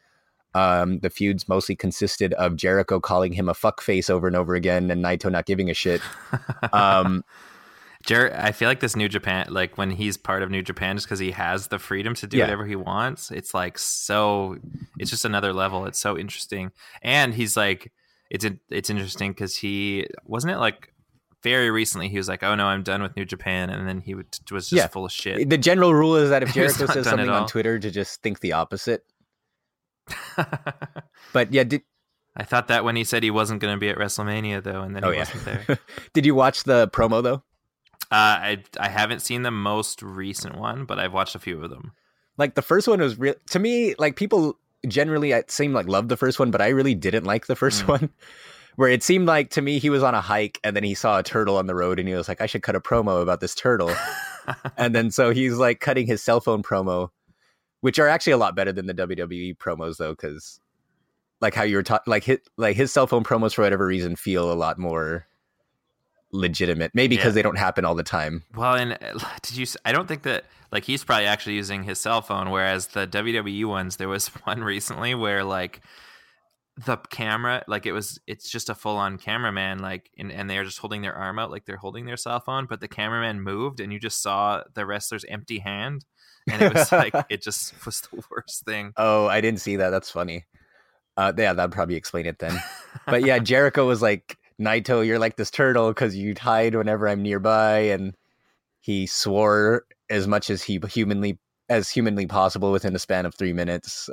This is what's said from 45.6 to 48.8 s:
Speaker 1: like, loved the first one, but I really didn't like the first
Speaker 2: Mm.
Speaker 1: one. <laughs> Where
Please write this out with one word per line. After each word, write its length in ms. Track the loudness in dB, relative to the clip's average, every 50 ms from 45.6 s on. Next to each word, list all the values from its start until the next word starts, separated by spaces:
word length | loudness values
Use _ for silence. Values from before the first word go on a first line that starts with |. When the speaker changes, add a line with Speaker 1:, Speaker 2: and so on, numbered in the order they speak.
| 0 2 2
Speaker 1:
like, 140 | 0 0 2
loved 220 | 2 2 2 0
the 80 | 0 2
first 220 | 2 2 2 2
one, 120 | 2 2
but 100 | 4 4
I 80 | 4 4
really 260 | 4 4 4 2 2
didn't 300 | 0 0 0 0 0 0
like 220 | 0 -2 -2 -2 -2
the 80 | 0
first 280 | 2 2 2 2 2 2
Speaker 2:
Mm. 40 | 2
Speaker 1:
one. 220 | 2 2 0 -2 -4
<laughs> 600 | _ -20 -20 -20 -20 -20 -20 -20 -20 -20 -12 _
Where 120 | 2